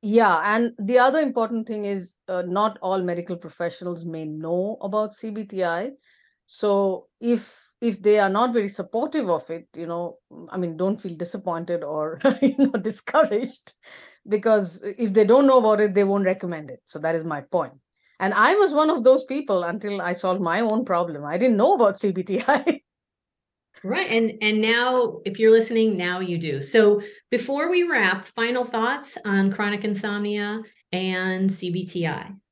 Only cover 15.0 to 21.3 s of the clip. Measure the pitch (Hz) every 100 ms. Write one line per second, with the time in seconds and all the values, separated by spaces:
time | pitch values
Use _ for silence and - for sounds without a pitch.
15 | 233 196 202 247 277 262 220 214 214 190
16 | 196 202 190 190 180 165 151 165 _ 156
17 | 160 165 165 147 139 180 135 - _ _
18 | _ _ 190 196 233 403 381 285 311 320
19 | 233 262 254 277 277 190 170 175 208 202
20 | 175 180 190 185 170 180 226 220 - 175
21 | 175 147 147